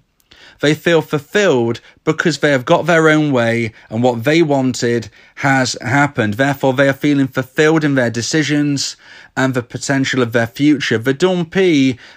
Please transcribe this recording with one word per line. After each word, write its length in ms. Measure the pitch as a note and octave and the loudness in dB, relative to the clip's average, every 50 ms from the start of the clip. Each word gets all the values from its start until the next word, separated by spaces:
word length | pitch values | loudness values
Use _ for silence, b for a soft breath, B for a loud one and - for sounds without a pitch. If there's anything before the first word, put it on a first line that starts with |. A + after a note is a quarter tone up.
| _ _ _ _ B B B B B B B B | _ _ _ _ B B B B B B B B
They 140 | B C#3+ D3+ | B 0 0
feel 280 | D#3 - F3 E3+ D#3 D3+ | 0 0 2 2 2 2
fulfilled 800 | - - D3 - - - G#3 G#3 F#3 C#3 B2 A#2 A#2 A#2+ - b b b b b | 0 -4 -6 -4 -4 -2 0 2 2 2 2 0 -2 -4 -6 b b b b b
because 360 | D#3 D#3+ - - F3 C#3+ - | -4 -2 -2 -2 -2 -2 0
they 120 | - D3+ | 0 0
have 140 | C#3+ B2+ B2 | 0 0 0
got 220 | - E3+ C#3+ - | 0 0 0 2
their 220 | E3 F3 E3 D#3+ D#3 | 2 2 2 4 4
own 220 | D#3 D#3 D3+ D3 | 4 2 2 2
way 400 | C3+ B2 A#2 A2+ A#2 A#2 A#2 A2 - B B B | 0 0 0 0 0 -2 -4 -6 -8 B B B
and 140 | B A2+ A#2+ | B 0 0
what 220 | B2+ A#2 A#2 A2+ | 0 0 0 0
they 180 | D3 D#3 E3+ E3+ | 0 2 2 2
wanted 640 | D3 C#3+ C3+ C3 C3 B2 - B2+ A#2 A#2+ A#2 A2 - b b b b b | 2 0 0 0 -2 -2 -2 -2 -2 -2 -2 -4 -8 b b b b b
has 400 | b - C#3 C3+ C3+ B2+ A#2+ - - | b -2 0 0 0 0 -2 -4 -8
happened. 540 | - A2 B2 C#3+ D3 C#3+ - C3 A2 G#2+ G2+ | -6 -2 0 0 0 0 0 -2 -2 -2 0
Therefore, 380 | G#2+ C3+ C#3+ C#3 - - C3+ B2+ | 0 -2 -2 -2 0 0 0 0
they 160 | C3 C#3 C#3 | 2 2 0
are 40 | C3+ | 0
feeling 360 | C3+ - D3 D3 C#3 C3+ C3 | 0 0 0 0 0 0 -2
fulfilled 560 | - C3+ C3 - - - D#3 D#3 D#3+ D#3+ D3+ | -4 -6 -8 -4 -2 0 2 2 2 2 0
in 100 | D3 C#3 | 0 0
their 160 | C3 B2 A#2 | 0 0 0
decisions 840 | A2+ A#2+ A2+ - - D#3+ D3 C3 D3+ D3 D3 D3 C#3+ C3+ - - - B B B B B B B B | -2 -4 -4 -2 -2 -2 -2 0 -2 -2 -2 -2 -2 -4 -6 -8 -10 B B B B B B B B
and 180 | - C3 C3 B2 | -2 -2 -2 -2
the 80 | B2+ A#2 | -4 -6
potential 580 | - - A#2+ - - C#3 C3+ C3+ - B2 B2+ | -6 -8 -10 -6 -4 -2 -2 -2 -2 -2 -2
of 120 | B2 A2+ A2+ | 0 0 0
their 160 | A#2+ A2+ A2 | -2 -2 -2
future. 500 | - - C#3+ D3+ D3+ B2 - - A#2+ A2 | -4 0 0 2 2 2 0 -2 -2 -2
The 160 | A2+ C3+ C#3 | -2 -2 -2
Dumpy 840 | C3+ F3+ F#3+ F#3 F3+ E3+ E3 - F#3+ F#3+ F3+ D#3+ C#3 C3+ C3 A#2+ B B B B | 0 0 0 0 -2 -4 -4 -2 0 2 2 2 2 2 0 0 B B B B